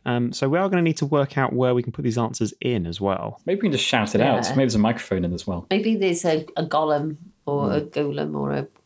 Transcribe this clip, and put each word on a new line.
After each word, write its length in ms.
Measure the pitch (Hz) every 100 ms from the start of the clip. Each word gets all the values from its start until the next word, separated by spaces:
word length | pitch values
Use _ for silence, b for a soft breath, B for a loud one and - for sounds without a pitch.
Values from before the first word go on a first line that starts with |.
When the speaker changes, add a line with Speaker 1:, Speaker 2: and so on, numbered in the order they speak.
| 123
Speaker 1:
um, 260 | 120 120
so 160 | - 135
we 100 | 165
are 100 | 196
gonna 120 | 185
need 180 | 165 156
to 80 | 143
work 300 | 147 139 143
out 160 | 127
where 220 | 120 127
we 80 | 123
can 80 | 123
put 120 | -
these 120 | 127 117
answers 380 | 113 - 107 -
in 260 | 127 117 85
as 140 | 85
well. 400 | 98 95 107 - -
Speaker 2:
Maybe 100 | 202
we 60 |
can 100 | 214
just 120 | 131
shout 300 | - - 214
it 60 | -
out. 240 | 131 117
Speaker 3:
Yeah. 60 | -
Speaker 2:
Maybe 80 | 131
there's 140 | 131 113
a 20 |
microphone 460 | 107 117 - 95
in 80 | 87
as 100 | 87
well. 220 | - 87 -
Speaker 3:
Maybe 260 | 196 214 214
there's 280 | 190 170
a, 220 | 180 156 156 -
a 80 |
golem 520 | 160 151 156 147 156 151 175 - -
or 260 | 143 139
a 80 | 143
Speaker 2:
Hmm. 80 | 147
Speaker 3:
golem 460 | 147 147 143 151 147
or 160 | 139
a 160 | 139 139 _